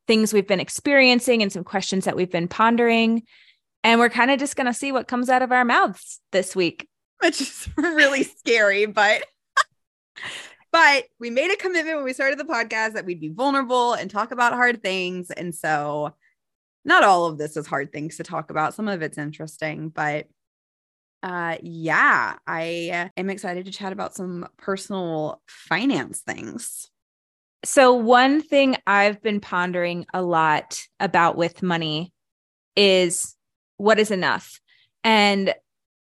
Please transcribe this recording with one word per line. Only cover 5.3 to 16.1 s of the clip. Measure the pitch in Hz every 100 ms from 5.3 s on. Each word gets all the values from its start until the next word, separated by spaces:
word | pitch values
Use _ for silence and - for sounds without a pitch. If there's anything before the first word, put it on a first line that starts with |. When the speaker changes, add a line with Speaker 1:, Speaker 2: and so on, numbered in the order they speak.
Speaker 1:
out | 254
of | 247
our | 254
mouths | 240 302 349 185 - - _
this | 190 180
week. | 190 170 - - _ _ -
Speaker 2:
Which | 339 -
is | 269 - -
<laughs> | -
really | 339 302 277 269
scary, | 269 - 233 233 208 196
but, | 214 208 208 220 - _ _ - 587 _ _ _ _ -
<laughs> | - - - _ _
but | 330 311 277 - -
we | 233
made | 240 349
a | 403
commitment | 370 349 311 311
when |
we | 262
started | 262 269 277
the |
podcast | 302 240 226 220 220
that | 214 180
we'd | 175
be | 156
vulnerable | 160 269 277 247 247 240
and | 220 185
talk | 208 226
about | 247 240
hard | 247 240 233
things. | 190 190 180 185 175
And | - 175
so | 160 160 151 147 147 147